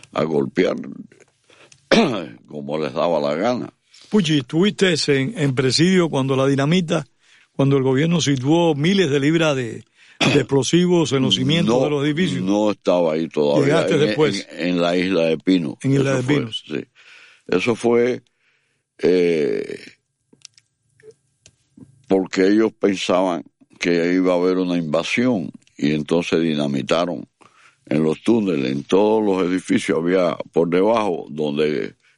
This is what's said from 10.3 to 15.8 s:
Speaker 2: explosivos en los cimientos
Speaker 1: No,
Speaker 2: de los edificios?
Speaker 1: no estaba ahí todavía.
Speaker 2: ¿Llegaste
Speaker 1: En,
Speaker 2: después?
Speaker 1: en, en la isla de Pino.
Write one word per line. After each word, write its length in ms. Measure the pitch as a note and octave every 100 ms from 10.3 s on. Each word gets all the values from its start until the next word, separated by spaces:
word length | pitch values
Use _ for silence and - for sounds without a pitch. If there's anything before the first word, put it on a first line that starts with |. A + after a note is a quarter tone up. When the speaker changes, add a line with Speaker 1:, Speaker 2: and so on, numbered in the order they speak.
| C#3
Speaker 2:
explosivos 720 | B2+ C#3 A#2+ E3+ F3+ F3 D3
en 120 | C3+
los 120 | B2+ -
cimientos 400 | C3 D#3+ - B2
Speaker 1:
No, 60 |
Speaker 2:
de 60 | D3
los 160 | D3 D3
edificios? 360 | D3+ F#3 F2+
Speaker 1:
no 280 | F#2 G#2 G#2+
estaba 420 | G2+ - F2+ E2+
ahí 140 | D#2+ E2
todavía. 380 | - D2 C#2+ C#3
Speaker 2:
¿Llegaste 280 | E3 - D#3+
Speaker 1:
En, 40 |
Speaker 2:
después? 480 | D#3 - D3+ G2 -
Speaker 1:
en, 160 | D#2+ F2
en 120 | F2+
la 140 | E2+ F2+
isla 240 | F2+ F2+ E2
de 120 | D#2+
Pino. 400 | - F#2 D2 -